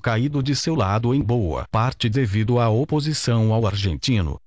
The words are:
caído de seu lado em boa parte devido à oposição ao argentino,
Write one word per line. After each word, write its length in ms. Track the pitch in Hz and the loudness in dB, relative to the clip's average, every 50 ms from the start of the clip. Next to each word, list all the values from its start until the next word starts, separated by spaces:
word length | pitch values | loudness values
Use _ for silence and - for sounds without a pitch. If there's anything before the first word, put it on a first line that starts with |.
| - | -4
caído 400 | 123 113 110 123 147 147 143 135 | -2 0 0 0 0 -2 -2 -2
de 140 | 135 143 | -2 -2
seu 180 | 127 - 170 160 | -2 -2 -2 0
lado 400 | 151 104 95 101 110 117 120 127 | 0 0 2 0 0 0 0 0
em 60 | 143 | 0
boa 460 | - 98 120 123 104 82 73 62 - - | 0 0 0 0 0 0 -2 -4 -6 -2
parte 380 | - 110 113 127 - - - 117 | -2 0 0 0 -2 -2 -2 -2
devido 500 | 104 135 131 104 98 110 110 107 123 120 | 0 0 0 0 0 0 0 2 2 2
à 120 | 117 113 | 2 2
oposição 800 | 107 113 147 - 151 151 143 156 151 143 - - 117 113 110 110 110 | 2 0 0 0 -2 -2 -2 -2 -4 -2 -2 0 2 2 2 2 2
ao 140 | 113 113 | 2 0
argentino, 720 | 101 95 101 98 101 - 139 - 139 127 107 87 76 65 - - | 0 0 0 -2 -2 -2 -2 0 0 0 2 0 0 -4 -6 -8